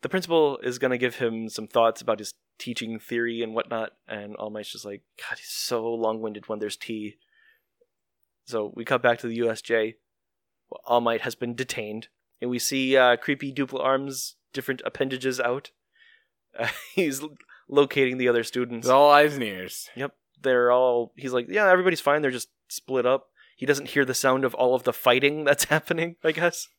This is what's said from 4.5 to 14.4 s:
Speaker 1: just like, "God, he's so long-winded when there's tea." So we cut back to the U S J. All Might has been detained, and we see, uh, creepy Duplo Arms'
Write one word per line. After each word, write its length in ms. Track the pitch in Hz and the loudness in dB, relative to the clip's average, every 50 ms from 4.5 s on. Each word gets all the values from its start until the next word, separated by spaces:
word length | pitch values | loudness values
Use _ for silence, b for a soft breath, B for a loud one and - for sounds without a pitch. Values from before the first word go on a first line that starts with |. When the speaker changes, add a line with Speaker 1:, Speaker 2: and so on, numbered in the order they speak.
| 107 107 104 - | -8 -10 -12 -12
Speaker 1:
just 120 | - 104 - | -14 -14 -14
like, 180 | 104 101 101 _ _ _ - | -14 -14 -14 _ _ _ -16
"God, 200 | - - - - | -12 -12 -12 -12
he's 100 | - - | -12 -12
so 380 | - - - - 127 117 110 117 117 | -10 -8 -6 -4 -4 -4 -2 -4 -4
long-winded 560 | 117 113 110 110 110 110 110 107 104 101 - | -2 -2 -2 -2 -2 -6 -8 -8 -10 -10 -10
when 100 | 113 107 | -8 -6
there's 160 | 107 104 - | -6 -8 -8
tea." 420 | - - - 113 107 104 104 107 _ _ _ _ _ _ _ _ _ _ _ _ _ _ _ _ _ _ _ _ _ _ _ _ _ _ | -10 -10 -10 -10 -10 -10 -12 -14 _ _ _ _ _ _ _ _ _ _ _ _ _ _ _ _ _ _ _ _ _ _ _ _ _ _
So 280 | - 120 113 107 104 - | -8 -6 -6 -6 -6 -8
we 100 | - 117 | -12 -4
cut 160 | - 139 123 | -2 -2 2
back 180 | 120 123 120 117 | 2 2 2 2
to 80 | - 120 | -2 -6
the 80 | 113 | -4
U 140 | 117 117 113 | -2 -2 -2
S 120 | 113 110 | -2 -4
J. 340 | - - 117 113 110 110 113 _ _ _ _ _ _ _ _ _ _ _ _ _ _ _ - - _ | -4 -2 0 0 0 -2 -4 _ _ _ _ _ _ _ _ _ _ _ _ _ _ _ -18 -16 _
All 160 | 120 120 120 | 2 2 2
Might 200 | 120 117 117 110 | 2 2 -2 -2
has 140 | - 127 117 | -4 -6 -8
been 200 | _ 123 120 120 | _ -8 -8 -6
detained, 540 | 120 131 127 - - 110 104 107 110 113 - _ _ _ _ _ _ | -6 -6 -6 -6 -10 -8 -8 -10 -10 -12 -14 _ _ _ _ _ _
and 80 | - 123 | -6 -4
we 100 | 123 120 | -4 -2
see, 380 | - - 139 135 131 131 135 135 | -4 -2 -2 -2 0 4 6 6
uh, 180 | 127 123 120 113 | 6 6 6 2
creepy 360 | - - 143 131 - 139 131 | 0 -4 -4 -4 -4 -10 -4
Duplo 260 | 131 139 131 135 127 | -4 -4 -4 -4 -4
Arms' 560 | - 131 135 135 139 139 135 127 - - - _ | 0 0 0 0 -2 -4 -8 -10 -10 -12 -14 _